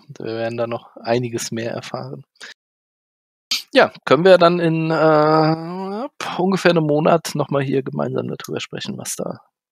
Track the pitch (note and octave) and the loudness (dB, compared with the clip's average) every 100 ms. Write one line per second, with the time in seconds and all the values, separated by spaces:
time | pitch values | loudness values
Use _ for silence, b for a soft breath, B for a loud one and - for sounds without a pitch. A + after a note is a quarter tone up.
0 | - C3+ A2+ A2+ A2+ A#2+ A#2 A#2 - - | -8 -14 -10 -6 -6 -4 -6 -6 -10 -12
1 | A#2 B2 A#2+ A2+ - A2+ A#2 - - B2+ | -2 -2 0 -2 -2 -6 -6 -8 -8 -10
2 | B2+ C#3+ - _ B - _ _ _ _ | -10 -14 -18 _ B -20 _ _ _ _
3 | _ _ _ _ _ - - C4+ F#3 - | _ _ _ _ _ -10 0 2 2 0
4 | - C3 F#3+ F3 E3+ F3 E3 D#3+ D#3+ D#3+ | 2 4 8 8 6 4 0 0 0 2
5 | D#3 D3+ D3+ D#3 D#3 E3 E3 F#3 F#3+ G#3 | 4 4 4 4 2 0 -4 -10 -8 -8
6 | D4 - - F3+ F#3 F#3+ F3 E3+ D3+ D3 | -10 -10 -8 -2 0 2 2 2 2 2
7 | F3+ E3+ - D3 C#3 C#3 C3+ C#3 C3+ C3 | 2 2 0 -6 -2 -2 0 -2 -4 -6
8 | - C3 - - - - - - - B1+ | -4 -4 -6 -10 -8 -10 -8 -10 -10 -10
9 | - - - - _ _ _ | -10 -8 -8 -10 _ _ _